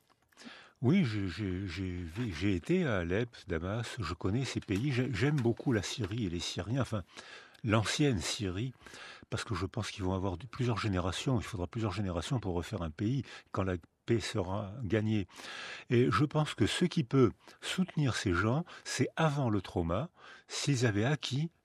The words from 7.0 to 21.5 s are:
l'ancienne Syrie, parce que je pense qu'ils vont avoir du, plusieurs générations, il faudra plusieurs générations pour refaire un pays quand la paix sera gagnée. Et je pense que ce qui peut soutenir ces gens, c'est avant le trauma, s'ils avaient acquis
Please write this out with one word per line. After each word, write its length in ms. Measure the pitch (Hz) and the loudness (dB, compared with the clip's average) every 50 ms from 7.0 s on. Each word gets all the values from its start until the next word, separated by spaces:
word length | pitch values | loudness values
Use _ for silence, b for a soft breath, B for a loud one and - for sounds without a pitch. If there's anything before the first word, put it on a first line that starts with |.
| - B B B B B B B B B B B - | -6 B B B B B B B B B B B 2
l'ancienne 560 | 113 107 113 98 - - - 147 143 117 - | 4 4 4 4 2 2 2 4 4 2 2
Syrie, 520 | - - - - 104 92 87 98 123 131 - B B B B B B B B B B - | 0 -4 -4 -2 -2 -2 -2 -2 -4 -6 -8 B B B B B B B B B B -6
parce 160 | - - - | -6 -6 -4
que 100 | - 101 | -4 -4
je 120 | 85 95 | -2 -2
pense 240 | 90 - 117 98 - | -2 -2 -4 -4 -4
qu'ils 140 | - - 95 | -4 -2 0
vont 100 | 92 95 | 0 0
avoir 240 | 92 92 101 113 85 | 0 0 -2 -2 -4
du, 80 | - | -8
plusieurs 320 | - - - 123 120 110 98 | -8 -4 -2 0 0 0 0
générations, 600 | - 107 95 90 87 92 90 - - 143 127 104 | 0 2 2 2 2 0 -2 -2 0 0 2 2
il 40 | 85 | 0
faudra 220 | - - 92 87 | -2 -4 -4 -4
plusieurs 260 | - - 117 110 104 | -4 -2 -2 -2 -2
générations 460 | 90 107 101 92 82 85 - - 143 113 | 0 -2 -2 0 -2 -2 -2 0 -2 0
pour 160 | - 95 85 | 0 0 -2
refaire 280 | 87 85 - 110 92 | -2 -2 -2 -4 -4
un 80 | 85 80 | -4 -4
pays 340 | - - 101 107 139 139 B B B B B _ | -2 -2 0 0 0 -2 B B B B B _
quand 140 | - 107 95 | -2 -2 0
la 100 | 95 92 85 - _ _ _ _ | 0 -2 -4 -6 _ _ _ _
paix 140 | - 117 107 | 0 0 0
sera 520 | - - - 104 90 90 95 107 107 95 104 135 120 | 0 -2 -2 -2 -2 -2 -4 -4 -6 -6 -8 -8 -2
gagnée. 420 | 92 110 107 107 107 110 104 90 B B B B B B B B B B B B - | 0 0 2 2 2 2 2 0 B B B B B B B B B B B B 2
Et 180 | 123 117 127 143 | 4 6 6 6
je 140 | - 120 151 | 4 4 4
pense 300 | 143 - 151 151 - - | 4 2 2 0 0 2
que 120 | - 107 | 2 2
ce 180 | 92 - - 180 | 2 4 2 0
qui 180 | 165 - 170 | 2 2 0
peut 300 | 131 - 139 135 123 95 - B B B B B | 0 4 6 6 6 6 4 B B B B B
soutenir 540 | - - - - 185 - - 156 147 123 - | -8 -4 -2 -2 -2 0 2 2 2 2 2
ces 180 | - - 104 | 2 2 2
gens, 320 | 87 87 104 110 127 160 175 B B B B | 2 4 2 2 2 0 -2 B B B B
c'est 240 | - - - 127 - - | -4 -2 0 0 0 0
avant 340 | - 160 156 139 143 135 117 | 0 2 2 2 2 2 2
le 100 | 104 98 | 2 0
trauma, 480 | - - - 92 85 80 85 107 156 - B B B B B B B | 0 -2 -2 -2 0 2 0 0 -2 -4 B B B B B B B
s'ils 400 | - - - - 147 143 113 127 | -10 -8 -2 0 0 2 4 2
avaient 180 | 117 98 101 110 | 2 2 2 2
acquis 460 | 135 156 - - - 123 139 165 170 | 2 0 -2 -2 -2 -2 -2 -2 -4